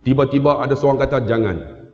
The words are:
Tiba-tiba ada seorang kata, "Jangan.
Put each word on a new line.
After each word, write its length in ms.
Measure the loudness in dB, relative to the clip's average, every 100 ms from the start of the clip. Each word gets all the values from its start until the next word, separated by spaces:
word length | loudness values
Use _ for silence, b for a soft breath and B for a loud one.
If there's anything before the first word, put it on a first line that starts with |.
| 0
Tiba-tiba 560 | 0 2 2 2 0
ada 80 | 0
seorang 320 | 0 2 2
kata, 160 | 0 -2 0
"Jangan. 560 | 0 0 -4 -10 -18 -20